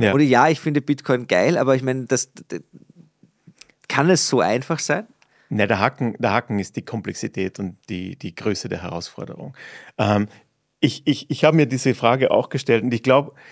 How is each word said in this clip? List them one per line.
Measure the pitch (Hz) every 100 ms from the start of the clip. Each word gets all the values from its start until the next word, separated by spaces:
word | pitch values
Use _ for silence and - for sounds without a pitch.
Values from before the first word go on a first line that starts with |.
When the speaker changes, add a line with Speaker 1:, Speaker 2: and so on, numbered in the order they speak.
| 107
Speaker 1:
ja. |
Speaker 2:
Und | 135
ja, | 147 123 151
ich | 156
finde | 160 143
Bitcoin | 139 139 - 123 120
geil, | 90 113 170
aber | 131 131
ich |
meine, | 131 131 120
das, | 127 -
d-, | - - 85 - - _ 175 - _ _ _ - _ - _ -
kann | 131 160
es | 180 -
so | 127
einfach | 87 120 - 160
sein? | - 160 220 _ _ _ -
Speaker 1:
Na, | 107 101
der | 98
Haken, | 117 - 120 -
der | 113
Haken | 107 - 104
ist | 92 -
die | -
Komplexität | 113 - - 110 - 95 -
und | 98 - -
die, | 92 92 92
die | 95 -
Größe | 110 98 92
der | 90
Herausforderung. | 87 85 - - - - - - - - - -
Ähm, | 104 104 104 - _ _ _ -
ich, | 135 - -
ich, | 139 -
ich | 135
habe | 151 156
mir | 131
diese | 127 135
Frage | 117 117 131 127
auch | - -
gestellt | 139 - 117
und | 123
ich | 117
glaub, | 131 131 147 - -